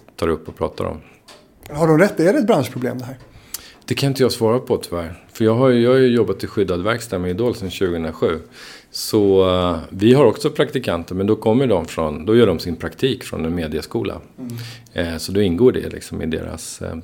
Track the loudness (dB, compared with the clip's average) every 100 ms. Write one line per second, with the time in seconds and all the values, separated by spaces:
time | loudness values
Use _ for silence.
0 | -20 -4 -2 -2 -6 -8 -8 -4 -8 -8
1 | -16 _ -20 -20 _ _ -12 -2 2 4
2 | 4 2 2 2 2 2 0 -4 -6 -6
3 | -12 -16 -20 -20 _ -20 -20 -20 -6 -2
4 | 0 2 0 2 2 0 0 -2 -2 -6
5 | -6 -12 -18 0 2 4 4 4 4 4
6 | 4 4 0 -2 -4 -2 0 0 -2 -4
7 | -4 -4 -4 -2 -2 -2 -8 -4 -2 -2
8 | -6 -2 -2 -2 -8 -20 -20 -20 _ -12
9 | 0 2 6 6 6 4 0 -2 -8 2
10 | 6 6 6 2 -4 -2 -2 -2 -2 -4
11 | -4 -2 0 2 2 2 2 0 -2 -4
12 | -4 -4 2 4 4 2 -4 -8 -8 -4
13 | -4 -4 -8 -6 -4 -4 -4 -6 -6 -6
14 | -6 -8 -16 -16 -12 -12 -14 -18 -10 -6
15 | -4 -6 -4 0 0 4 4 4 -4 -10
16 | -10 -8 -6 -6 -8 -12 -14 -12 -10 -10